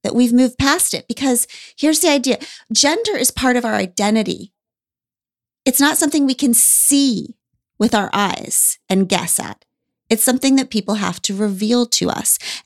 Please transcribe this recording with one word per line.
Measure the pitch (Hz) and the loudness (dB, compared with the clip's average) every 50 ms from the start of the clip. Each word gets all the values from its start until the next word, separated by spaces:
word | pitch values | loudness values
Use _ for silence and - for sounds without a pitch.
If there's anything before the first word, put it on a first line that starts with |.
| - | -8
that | - - | -2 0
we've | 233 247 233 233 | 2 2 4 4
moved | 247 262 247 247 - | 4 4 2 0 0
past | 262 277 294 359 - - - | 0 2 2 2 0 -2 -4
it. | 160 - - | -6 -6 -8
Because | 233 - 269 269 247 233 - - - - - - - | -8 -4 -2 0 0 0 -2 -6 -8 -18 -20 -20 -8
here's | - 277 302 311 302 | -2 0 0 2 2
the | - 330 | 2 2
idea. | 285 285 240 269 226 - - - - - - - 220 | 2 2 2 0 -2 -2 -4 -12 -20 -16 -10 -4 0
Gender | - - 285 320 453 466 427 403 | 2 2 2 2 0 -2 -2 -2
is | - 247 - - | -2 -2 -2 -2
part | - 262 254 247 | 0 0 0 0
of | 247 240 | 0 0
our | 226 214 | -2 -2
identity. | 208 196 180 - - 202 208 214 220 208 185 - - - - _ _ _ _ _ _ _ _ _ _ _ _ _ _ _ _ _ _ _ _ _ _ - | -2 -4 -4 -4 -2 0 0 2 0 0 -2 -4 -8 -10 -18 _ _ _ _ _ _ _ _ _ _ _ _ _ _ _ _ _ _ _ _ _ _ -2
It's | 269 247 - | 0 2 2
not | 277 302 320 - | 2 2 2 2
something | 330 294 311 302 277 | 0 0 2 2 2
we | 262 254 | 2 0
can | - 285 240 233 | 0 0 2 2
see | - - - - - - - 277 277 277 269 226 185 - - - _ _ _ _ _ _ _ _ | 2 2 2 2 2 2 2 2 2 2 2 0 -2 -6 -10 -14 _ _ _ _ _ _ _ _
with | - 208 233 - | -2 0 2 2
our | 208 196 - - | 0 0 0 -2
eyes | 202 202 185 - - - - - - - - - - _ - | -2 0 -2 -2 -4 -6 -4 -2 -2 0 0 -2 -4 _ -2
and | 185 190 196 180 | 0 0 2 0
guess | 196 175 - 165 - - | 0 -2 -2 -2 -4 -4
at. | - - - _ _ _ _ _ _ _ _ _ _ - | -4 -8 -12 _ _ _ _ _ _ _ _ _ _ -2
It's | 226 220 - | 0 0 2
something | 349 311 262 - 269 269 | 0 0 2 2 2 2
that | 269 254 262 | 2 2 0
people | - 214 196 - 208 | -2 -4 -2 -2 -2
have | 208 202 180 175 - - | -2 -2 -4 -4 -4 -6
to | - 196 | -6 -4
reveal | 190 214 208 196 185 214 214 240 240 240 | -2 -2 -2 -2 -2 0 0 2 2 0
to | 240 - - 175 175 | 0 -2 -2 -2 -2
us. | - - - - - - - - - - - | -2 -2 -2 -2 -2 -2 -4 -8 -12 -6 0